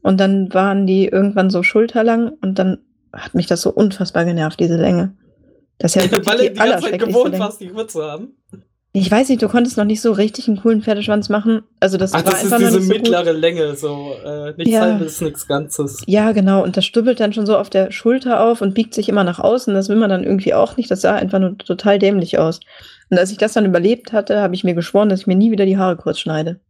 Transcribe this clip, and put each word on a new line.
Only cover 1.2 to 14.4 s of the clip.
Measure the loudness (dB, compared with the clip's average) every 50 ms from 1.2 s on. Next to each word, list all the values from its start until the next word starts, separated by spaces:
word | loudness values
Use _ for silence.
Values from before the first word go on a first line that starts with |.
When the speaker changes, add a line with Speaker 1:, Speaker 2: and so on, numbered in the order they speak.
| 0 2 2 2 0 2
Speaker 1:
so | 2 0 -2
schulterlang | 0 2 2 0 2 0 0 2 2 2 0 -2 -4 -6 -6
und | -6 -4 -2 0
dann | 0 -2 -2 -4 _ _ _ _ _ _ -18
hat | -18 -18 -6 -4
mich | -4 0
das | 0 -2 -2
so | -2 -2
unfassbar | 0 2 0 0 0 -2 -6 -4 -2 -2 -2
genervt, | 0 -2 -2 -4 -4 -2 -2
diese | -2 0 0
Länge. | 0 2 2 2 0 -2 -4 -8 _ _ _ _ _ _ _ _ _ _ _ _ _
Das | -2 0 2
ist | 2 2
ja | 2
Speaker 2:
<laughs> |
Speaker 1:
wirklich | 0 0 0
Speaker 2:
Weil | 0 0 2
Speaker 1:
die | 2 0
Speaker 2:
du | 2
die |
ganze | 0
Zeit | 2 2 2
Speaker 1:
allerschrecklichste | 0 -2 -4 -4 -2 -2 0 2
Speaker 2:
gewohnt | 2 2 2
Speaker 1:
Länge. | 0 -2 -4
Speaker 2:
warst, | -6 -6 -10
die | -16 -14
kurz | -10 -10 -10 -8 -8
zu | -8 -8
haben. | -8 -10 -12 -14 -16 _ _ _ _ -20 -20 _ _ _ _ _ _ _
Speaker 1:
Ich | 0 0 2
weiß | 2 2 2 2
nicht, | 2 0
du | 0
konntest | 0 2 0 0 0 0
noch | -2 0
nicht | 0 -2 0
so | 0 0
richtig | 2 2 0 -2 -2 -4 -4 -2
einen | -4 0
coolen | 2 2 2 2
Pferdeschwanz | 0 0 -2 -2 0 -2 -2 -2 0 -2
machen. | -2 0 0 0 0 0 -2 _ _ _
Also | 0 0 0
das | 0 -2 0
Speaker 2:
Ach, | 0 0 2
Speaker 1:
war | 2 0
Speaker 2:
das | 0 0
ist | 0
Speaker 1:
einfach | 2 4
noch | 4
Speaker 2:
diese | 4 4 2
Speaker 1:
nicht | 2 2
so | 0
gut. | 2 2
Speaker 2:
mittlere | 2 2 2 2 0
Länge, | 0 2 0 0 0 0 -2 -2 -4
so, | -6 -6 -6 -6 -6 -10 -12 -12 -12 -10
äh, | -10 -10 -8